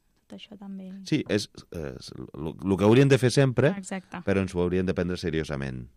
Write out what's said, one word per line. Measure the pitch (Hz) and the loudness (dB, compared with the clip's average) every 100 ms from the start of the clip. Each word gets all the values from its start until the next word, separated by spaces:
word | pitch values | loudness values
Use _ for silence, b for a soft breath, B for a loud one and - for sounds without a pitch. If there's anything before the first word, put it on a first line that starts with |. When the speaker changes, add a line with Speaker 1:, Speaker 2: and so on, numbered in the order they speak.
| _ _ _ | _ _ _
Speaker 1:
tot | 202 | -20
això | - 202 | -18 -18
també. | 196 196 190 196 | -14 -12 -12 -12
Speaker 2:
Sí, | 190 151 - | -4 -4 0
és, | 104 - - - | -2 -4 -14 -16
és | 87 73 62 - - 62 | -10 -10 -10 -14 -14 -14
lo, | - 78 - | -10 -10 -6
lo | 92 95 | -2 4
que | |
hauríem | 104 117 139 | 6 8 6
de | 135 | 6
fer | 123 | 4
sempre, | 127 135 120 131 202 | 4 2 4 2 0
Speaker 1:
Exacte. | 185 190 - - | -8 -12 -12 -8
Speaker 2:
però | 175 98 | 0 0
ens | - | 0
ho | 87 | 0
hauríem | 87 92 92 | 0 2 0
de | |
prendre | 95 87 90 | 0 -2 -2
seriosament. | 90 78 76 73 67 64 62 | -2 -2 -2 -4 -6 -8 -12